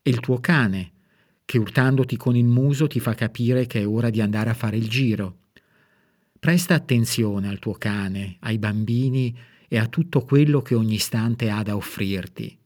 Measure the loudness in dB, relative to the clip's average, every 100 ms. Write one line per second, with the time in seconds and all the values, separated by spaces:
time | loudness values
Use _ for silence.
0 | 0 0 0 -2 2 2 2 -2 -6 _
1 | _ _ _ _ -4 -2 0 2 2 2
2 | 0 0 2 4 4 4 2 2 0 0
3 | -2 -2 -4 -2 0 2 0 -2 -2 0
4 | 0 0 0 0 -2 -2 -2 -2 -2 0
5 | 0 0 -4 -10 _ _ _ _ _ _
6 | _ _ _ _ 2 2 2 0 2 2
7 | 2 0 0 0 -4 -4 -6 -4 -4 -4
8 | -4 -6 -8 -8 -4 -2 -2 -2 0 0
9 | 0 0 -2 -6 -20 _ _ -2 0 -2
10 | 0 -2 4 4 6 2 2 0 2 0
11 | -2 -2 -2 -2 -2 -2 -2 -4 -6 -6
12 | -4 -4 -6 -12 -14 _